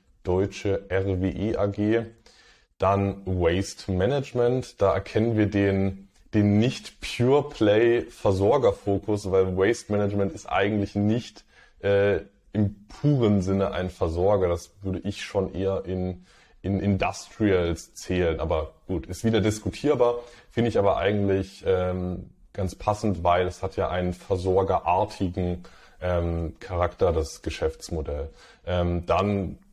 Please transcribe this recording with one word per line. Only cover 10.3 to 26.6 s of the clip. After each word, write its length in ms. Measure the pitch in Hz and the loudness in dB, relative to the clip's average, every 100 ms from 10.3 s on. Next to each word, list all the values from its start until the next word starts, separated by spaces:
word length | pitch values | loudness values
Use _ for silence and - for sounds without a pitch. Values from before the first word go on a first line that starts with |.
ist 140 | - - | -4 -4
eigentlich 500 | 92 101 107 101 101 | 0 0 0 -2 0
nicht, 480 | 104 117 - - _ _ - _ | 0 0 -4 -18 _ _ -20 _
äh, 420 | 101 101 101 92 - _ _ | 0 2 2 0 -4 _ _
im 340 | 104 101 - - | -2 -2 -2 -20
puren 520 | - 147 143 110 101 | -2 2 4 4 4
Sinne 300 | 92 98 95 | 2 0 0
ein 180 | 82 92 | -2 -6
Versorger. 600 | - 90 82 92 104 90 | -2 -2 2 2 2 2
Das 240 | 85 - - | -2 -6 -12
würde 160 | 98 90 | -6 -6
ich 180 | 101 101 | -6 -8
schon 320 | - 104 95 | -6 -4 -4
eher 300 | 87 95 95 | -2 -4 -4
in, 420 | 85 92 92 90 - - _ _ | -4 -4 -4 -6 -14 -20 _ _
in 200 | 92 98 | -4 -2
Industrials 1120 | 104 95 90 - - - 107 92 85 85 - | 0 0 0 -4 -12 -2 2 4 2 -2 -8
zählen. 460 | - - 90 87 80 | -14 -4 0 0 0
Aber 340 | 82 82 78 - - | -2 -4 -4 -12 -8
gut, 180 | 92 - | -6 -6
ist 160 | 95 | -4
wieder 180 | 113 110 | 0 2
diskutierbar, 760 | 104 107 101 - 147 139 120 - - - - | 2 0 -6 -4 0 2 2 0 -8 -20 -10
finde 180 | - 117 | -2 0
ich 80 | 107 | 2
aber 200 | 98 - | 2 2
eigentlich, 680 | 98 104 101 98 95 - | 0 0 0 0 -2 -6
ähm, 680 | - 92 92 92 90 90 - _ - | -2 0 0 -4 -4 -8 -10 _ -16
ganz 220 | - 95 | -6 -6
passend, 480 | - - 104 110 87 | -4 -4 -2 0 0
weil 240 | 87 87 92 | 2 2 0
es 160 | - | -4
hat 140 | 92 - | -8 -4
ja 140 | 87 | -2
einen 220 | 90 90 | -2 -4
versorgerartigen, 1500 | 90 - 95 92 92 92 92 85 90 104 - 95 87 90 87 - - - - | -4 -4 -2 2 2 2 0 0 0 0 -2 -4 -2 -2 -4 -10 -20 -20 -8
ähm, 560 | 90 87 85 85 80 | -2 -2 0 -2 -4
Charakter, 540 | - | -8